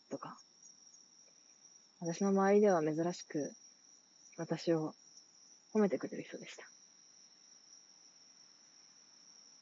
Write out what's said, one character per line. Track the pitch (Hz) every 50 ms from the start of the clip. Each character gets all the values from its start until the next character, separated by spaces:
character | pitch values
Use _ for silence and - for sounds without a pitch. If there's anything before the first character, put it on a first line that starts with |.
| _ -
と | - -
か、 | - 156 - - - _ _ _ - - - _ _ - - - _ _ _ _ _ _ _ _ _ _ _ _ - - - - _ _ _ -
私 | 175 165 170 -
の | 196 196
周 | 196 190 196 196 208
り | 208
で | 214 202
は | 185 165 151
珍 | 156 151 160 165 180 180
し | - -
く | - - 151 135 - - - - - _ _ _ _ _ _ _ _ _ _ - - -
私 | - 165 - 165 160 - 175 165
を | 156 156 160 - _ _ _ - - _ _ _ _ - - - _ _ _ -
褒 | 214
め | 202 190
て | -
く | - -
れ | - -
る | - -
人 | - -
で | - -
し | - -
た。 | - - - _ _ _ _ _ _ _ _ _ _ _ _ _ _ _ _ - - _ - - - _ _ - - - - - - - - - - - - - - - - - - - - - - - - - - - - - - - - - -